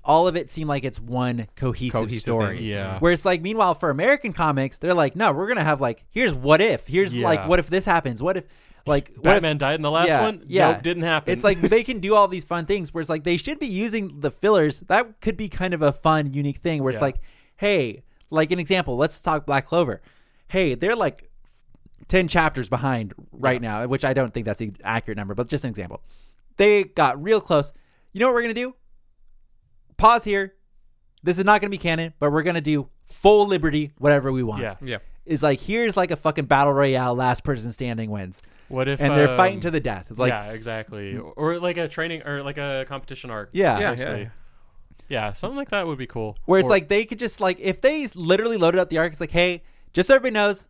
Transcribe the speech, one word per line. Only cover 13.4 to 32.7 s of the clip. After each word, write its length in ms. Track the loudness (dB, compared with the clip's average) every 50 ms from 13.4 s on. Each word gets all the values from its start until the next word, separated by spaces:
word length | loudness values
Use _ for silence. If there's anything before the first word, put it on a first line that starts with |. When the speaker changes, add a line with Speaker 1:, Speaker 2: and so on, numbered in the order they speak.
| -2 -6 -6 -6
Speaker 1:
be 80 | -6
using 540 | -4 -4 -4 -2 -2 -2 -4 -4 -6 -8 -4
the 100 | -6 -6
fillers. 480 | -4 0 2 4 4 6 4 2 0 -4 -2
That 340 | 0 2 2 2 -2 -10 _
could 160 | -6 -4 -4
be 100 | -4 -8 -8
kind 220 | -6 -4 -4 -2
of 120 | 0 2 2
a 80 | 0
fun, 420 | 0 2 2 2 2 2 0 -2 -4
unique 240 | -4 -4 -4 -6
thing 240 | -4 -4 -4 -2 0
where 80 | -2 -2
it's 80 | -2
Speaker 3:
Yeah. 40 | 0 -2
Speaker 1:
like, 160 | -2 -2 -6 -10 -10 -18 _ _ _ _
hey, 440 | -4 0 0 2 2 0 -2 -6 -12 -18 -20 _ _ _ _
like, 180 | 0 0 2 2
an 80 | 0
example, 400 | -4 0 0 0 0 0 -2 0
let's 220 | 0 0 0 -2 -4
talk 260 | -4 -2 -2 -2 -2
Black 220 | 0 -2 -2 0
Clover. 340 | 0 0 0 2 0 -2 -8 -12 -20 _ _ _ _ _ _ _
Hey, 260 | -4 -2 0 0 0 0
they're, 220 | 0 0 -2 0
like, 340 | 0 -2 -4 -4 -8 -20 -20 -20 -20 -20 -20 -20 -20 _ _ -20 _ _ -20 -20 -20 -6
ten 200 | 2 2 2 2
chapters 420 | 4 2 2 2 2 -2 -4 -4 -2
behind 440 | -2 0 0 0 0 -2 -4 -8 -10 -16 -20 -20
right 300 | -10 -2 0 0 0 0
Speaker 3:
Yeah. 200 | -2 -4 -4 -4
Speaker 1:
now, 60 | -2
which 160 | -2 -2 0 0
I 100 | 0 2
don't 200 | 2 0 0 -2
think 140 | -6 -4
that's 120 | -4 -4 -4
the 120 | -6 -10 -10 -8 -6
accurate 340 | -4 -4 -4 -4 -4 -8
number, 180 | -8 -6 -6 -4
but 120 | -6 -4
just 160 | -4 -4 -4 -4
an 60 | -6
example. 320 | -8 -8 -10 -10 -12 -16 -18 -20 -20 -20 -20 -20 _ _ _ -18 _
They 280 | 4 4 6 6 4 2
got 360 | 0 _ 2 2 2 2 -2
real 180 | 0 0 0 0
close. 320 | 2 2 2 2 2 0 -10 -18 _ _ _ _ _ _ -2
You 60 | 0
know 80 | 2 2
what 40 | 2
we're 80 | 2
gonna 140 | 0 -2 -4
do? 180 | -4 -6 -6 -8 _ _ _ -20 -20 _ _ _ _ -20 -20 -20 -20 -20 _ _ _ _ _ _ _ _ _ -4
Pause 260 | 4 6 6 6 4 0
here. 300 | -2 -2 -2 -2 -6 _ _ _ _ _ -20 _ _ _ _ _ _ _ _ -2
This 140 | -2 0
is 80 | 2 4
not 160 | 4 4 4
gonna 80 | 2 -4
be 80 | -6
canon, 360 | -4 -2 -2 -2 -2 -4 -8 -4 -2
but 120 | 0 2
we're 100 | 2 2
gonna 200 | 0 0 -2 0
do 280 | 0 0